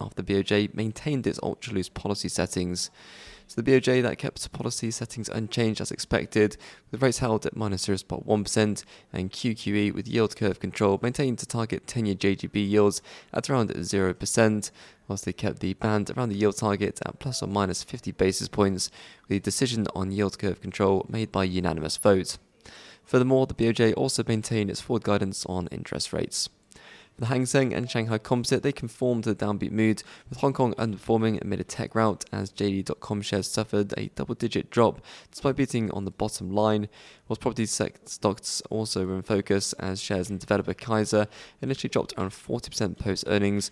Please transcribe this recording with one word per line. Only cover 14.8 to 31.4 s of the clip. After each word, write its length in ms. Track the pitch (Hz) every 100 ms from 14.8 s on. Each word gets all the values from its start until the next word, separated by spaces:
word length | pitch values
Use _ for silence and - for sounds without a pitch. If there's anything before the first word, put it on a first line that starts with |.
| - - -
whilst 160 | 98 101
they 80 |
kept 260 | - 104 -
the 140 | 95
band 360 | 95 110 107 98
around 180 | - 120
the 60 | 101
yield 200 | 104 98
target 460 | 107 101 98 - -
at 140 | -
plus 240 | 135 -
or 40 | 98
minus 360 | 101 98 87
fifty 300 | - 123 95
basis 340 | - 95 - 98
points, 420 | - 98 90 - - - - -
with 80 | 101
the 40 |
decision 440 | 101 - 127 113 101
on 200 | - 95
yield 260 | 98 98 -
curve 220 | 101 -
control 440 | 98 - 98 95 -
made 240 | 113 110
by 100 | 98
unanimous 540 | 95 90 87 80 78 -
vote. 400 | 107 95 87 - _ _ - - - -
Furthermore, 440 | - 127 127 131 131
the 60 |
B 140 | - 117
O 60 |
J 180 | 110 113
also 320 | 113 131 - 113
maintained 440 | 110 - 113 98
its 100 | -
forward 240 | - 117
guidance 420 | - 101 98 98 -
on 200 | 90 90
interest 400 | - 85 - -
rates. 340 | 80 - - - _ _ - - - - -
The 80 | 117
Hang 180 | 131 127
Seng 260 | 139 127
and 200 | - 120
Shanghai 260 | 120 113 110
Composite, 460 | - 123 117 131
they 80 | 143
conformed 540 | - 117 - 127 120 113
to 100 | 98
the 100 | 104
downbeat 260 | 101 -
mood, 300 | 107 110 104 - - -
with 100 | 131
Hong 140 | 139
Kong 200 | 135 123 -
underperforming 640 | 113 95 - 113 110
amid 200 | 107